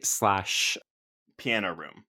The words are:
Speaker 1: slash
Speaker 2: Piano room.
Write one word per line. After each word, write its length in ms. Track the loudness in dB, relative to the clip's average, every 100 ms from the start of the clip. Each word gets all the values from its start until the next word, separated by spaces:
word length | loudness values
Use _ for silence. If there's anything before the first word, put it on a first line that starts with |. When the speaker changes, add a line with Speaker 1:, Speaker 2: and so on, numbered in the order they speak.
Speaker 1:
slash 720 | -2 2 4 2 0 0 0 -2 -8 _ _ _ _ -8
Speaker 2:
Piano 360 | -2 0 0 -4
room. 280 | -10 -16